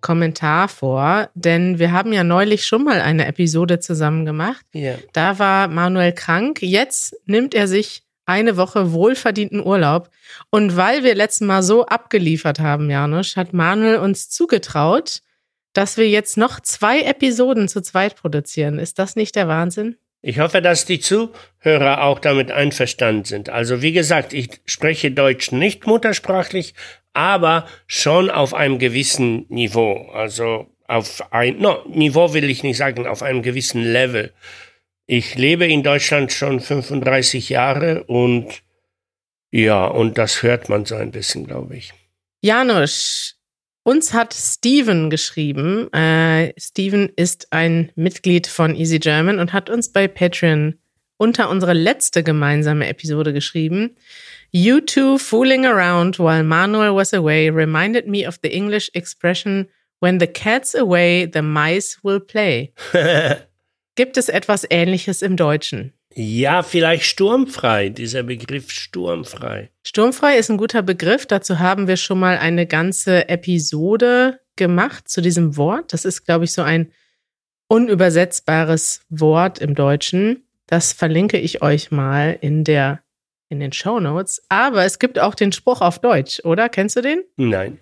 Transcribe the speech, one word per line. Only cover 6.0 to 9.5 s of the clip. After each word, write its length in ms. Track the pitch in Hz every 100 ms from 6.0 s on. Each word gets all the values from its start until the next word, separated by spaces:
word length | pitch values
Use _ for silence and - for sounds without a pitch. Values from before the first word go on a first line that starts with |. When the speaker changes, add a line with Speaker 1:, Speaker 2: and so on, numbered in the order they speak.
| 175
Speaker 1:
krank. 500 | 175 - 170 240 302
Jetzt 520 | 185 190 269 - - - -
nimmt 280 | 208 269
er 140 | 226 202
sich 340 | 190 208 - _ _
eine 320 | - 185 226 185
Woche 360 | 185 220 185
wohlverdienten 680 | 165 202 262 233 208 208